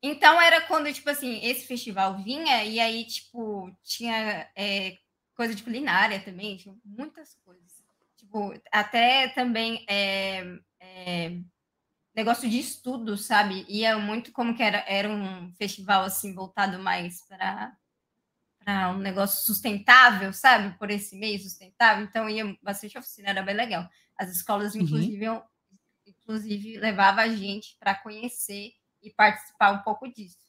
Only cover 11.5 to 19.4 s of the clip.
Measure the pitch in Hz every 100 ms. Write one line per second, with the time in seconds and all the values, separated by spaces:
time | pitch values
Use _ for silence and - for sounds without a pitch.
11.5 | _ _ _ _ _ _ - 220 240 254
12.5 | 233 320 - 247 254 226 202 - 214 208
13.5 | 190 185 202 220 220 208 220 240 - 233
14.5 | 233 220 202 - 196 208 208 190 185 180
15.5 | 175 202 202 190 196 190 190 202 185 190
16.5 | - 196 185 190 180 175 175 _ 185 190
17.5 | - - _ _ _ _ _ _ _ _
18.5 | _ 196 196 185 185 196 185 202 -